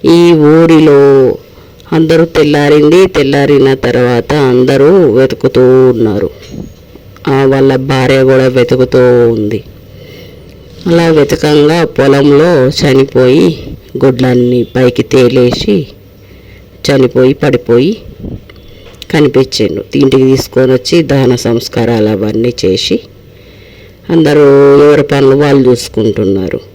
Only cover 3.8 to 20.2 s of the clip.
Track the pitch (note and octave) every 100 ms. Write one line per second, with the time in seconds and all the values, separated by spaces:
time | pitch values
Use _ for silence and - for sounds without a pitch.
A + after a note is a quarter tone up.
3.8 | B2 B2 B2 A#2+ - D3 C3+ B2 B2+ C#3
4.8 | C#3+ G3 D#3 A2+ C3+ - C3+ - B2+ C3
5.8 | C3 A2+ A2 G#2 G2 - - - - -
6.8 | - - - - - C3+ C3+ C3+ C3+ C3+
7.8 | C3+ C3+ B2+ C3+ C3 C3 C3 B2+ A#2+ B2+
8.8 | B2+ B2+ B2 B2 A#2 A2+ G#2 A2 - -
9.8 | - - - - - - - - - -
10.8 | F#3 E3+ E3 D#3+ C#3+ C3+ D3 D3 D3 E3+
11.8 | D#3+ - C#3 C#3 C#3+ C#3+ E3+ D#3+ B2+ -
12.8 | C#3 C3+ C3+ B2+ B2+ C#3+ F3+ D#3 - -
13.8 | - C3+ C3+ B2 B2+ B2 B2 B2 A2+ B2
14.8 | B2+ - B2 C3 B2 B2+ B2 - - G3
15.8 | C#3 - - - - - - - - -
16.8 | - C#3 B2+ - B2+ C#3+ D3+ C3 - A#2+
17.8 | D3+ A3 - - - - - - - -
18.8 | - - - D#3+ C#3+ B2 C3 - G#2 G2
19.8 | - C#3 C3+ C3+